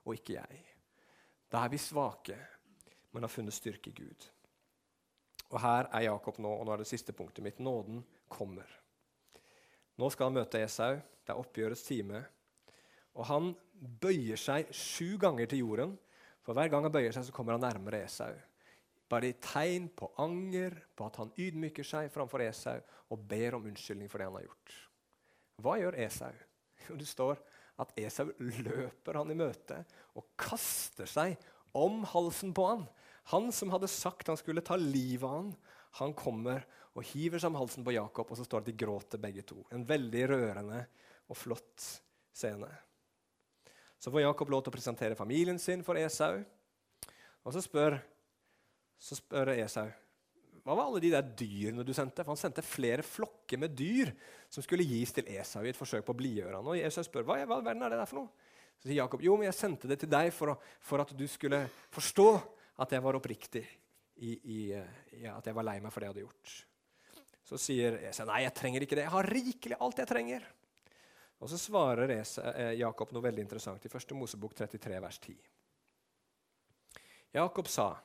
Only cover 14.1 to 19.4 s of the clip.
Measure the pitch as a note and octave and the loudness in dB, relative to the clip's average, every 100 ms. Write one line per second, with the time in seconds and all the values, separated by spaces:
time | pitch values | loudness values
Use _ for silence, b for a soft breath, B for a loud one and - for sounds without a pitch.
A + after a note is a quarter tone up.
14.1 | F#3 A#2 A2 - C#3+ D#3+ - - - E3+ | 2 2 -2 0 0 0 -6 -6 -4 -4
15.1 | G3+ F#3+ C3+ A#2 C#3 A#2+ G#2+ D3 G3 B | 4 4 6 2 2 2 2 0 -2 B
16.1 | B B B - A#2 D#3+ D3 D#3 D3+ A#2+ | B B B -4 2 4 4 4 4 2
17.1 | A#2 B2 - A#2 A#2 B2 G#2+ F#2+ G#2+ F2 | 0 -6 -4 0 2 2 -2 -4 -4 -6
18.1 | - A2 - - _ b b b b - | -6 -8 -8 -16 _ b b b b 0
19.1 | A#2+ B2 B2 | 2 2 -2